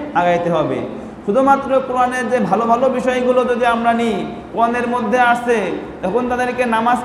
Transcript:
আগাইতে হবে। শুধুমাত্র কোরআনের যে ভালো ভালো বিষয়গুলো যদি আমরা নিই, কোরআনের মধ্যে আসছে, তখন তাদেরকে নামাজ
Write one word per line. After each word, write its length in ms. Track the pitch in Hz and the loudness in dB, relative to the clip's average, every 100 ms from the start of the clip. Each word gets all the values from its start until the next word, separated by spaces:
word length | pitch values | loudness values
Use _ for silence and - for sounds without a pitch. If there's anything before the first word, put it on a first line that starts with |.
| - | -4
আগাইতে 360 | 165 175 170 170 | 0 2 2 2
হবে। 540 | 165 139 127 - - - - - | 0 0 -2 -6 -8 -14 -10 -2
শুধুমাত্র 540 | 220 269 269 262 262 262 | 2 4 2 2 0 0
কোরআনের 420 | 247 247 254 233 | 0 0 0 -2
যে 80 | 247 | 0
ভালো 260 | 190 196 | 0 0
ভালো 240 | 233 233 262 | 2 2 2
বিষয়গুলো 560 | 247 254 254 247 254 | 0 0 0 2 2
যদি 220 | 247 233 240 | 2 0 0
আমরা 260 | 233 233 | 0 0
নিই, 340 | 233 233 196 - - - | 0 0 -2 -4 -10 -8
কোরআনের 360 | 202 233 240 240 | 0 0 0 -2
মধ্যে 320 | 247 220 247 | -2 0 2
আসছে, 520 | 240 233 240 226 180 - - - | 4 2 2 0 0 -4 -8 -6
তখন 260 | 185 214 247 | -2 -2 0
তাদেরকে 380 | 247 247 247 247 | -2 -2 -2 0
নামাজ 300 | 220 233 247 | 2 2 0